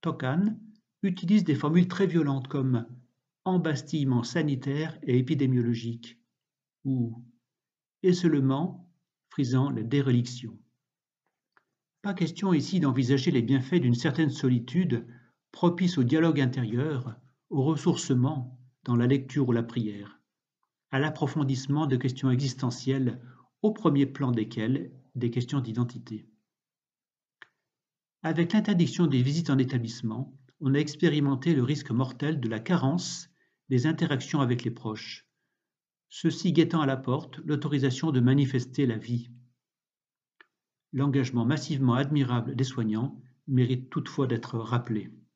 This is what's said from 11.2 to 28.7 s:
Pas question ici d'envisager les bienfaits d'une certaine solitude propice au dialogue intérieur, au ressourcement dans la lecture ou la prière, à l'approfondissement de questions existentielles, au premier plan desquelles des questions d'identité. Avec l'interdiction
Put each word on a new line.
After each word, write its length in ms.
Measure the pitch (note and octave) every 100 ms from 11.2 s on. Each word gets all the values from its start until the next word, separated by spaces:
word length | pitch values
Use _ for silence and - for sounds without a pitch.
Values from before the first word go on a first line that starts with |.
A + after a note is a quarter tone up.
| _ _ _ _ _ _ _ _
Pas 120 | G3+
question 400 | F#3+ D#3+ - G3
ici 260 | E3 B2 F#3
d'envisager 520 | D3 B2 B2 C3+ B2+
les 100 | C3+
bienfaits 400 | A#2 C3+ B2+ F3+
d'une 140 | B2+ A#2+
certaine 340 | E3 C3 D#3
solitude 800 | - C3+ B2 A#2 F3 F3+ A#2 - - _ _ _
propice 460 | - F3 F3 F#3 D#3
au 60 |
dialogue 380 | A#2+ D#3 E3 C#3+
intérieur, 720 | C3 C3 A2+ A2+ D3+ C#3 B2 A2 _ _ _
au 140 | D#3
ressourcement 960 | C3+ D#3 - - - B2+ B2+ D#3 B2+ - - _
dans 140 | - A#2+
la 100 | A#2+
lecture 400 | C#3 C3 D3 B2+
ou 40 |
la 100 | A#2
prière, 560 | A#2 - G#2+ G2+ G2+ - _ _ _ _ _ _ _
à 80 | C3
l'approfondissement 880 | D3+ D#3 C#3+ D#3+ C#3 C3 - C#3+ D3+
de 80 | B2+
questions 340 | B2+ - C3+
existentielles, 920 | B2 C3+ A#2+ B2 A2+ - C3+ B2+ G#2+ - - _ _
au 100 | G#3+
premier 340 | G#3+ E3+ C#3 C3+
plan 260 | - C3+
desquelles 600 | A#2+ G#2 - A2 C3+ - - _ B2
des 160 | A#2
questions 280 | B2 A#2+ C#3+
d'identité. 680 | A#2 A2 A#2+ G#2 - G#2+ - _ _ _ _ _ _ _ _ _ _ _ - _ _ _ _ _ _ _
Avec 320 | D#3+ D#3+ E3+
l'interdiction 540 | G#3+ G#3+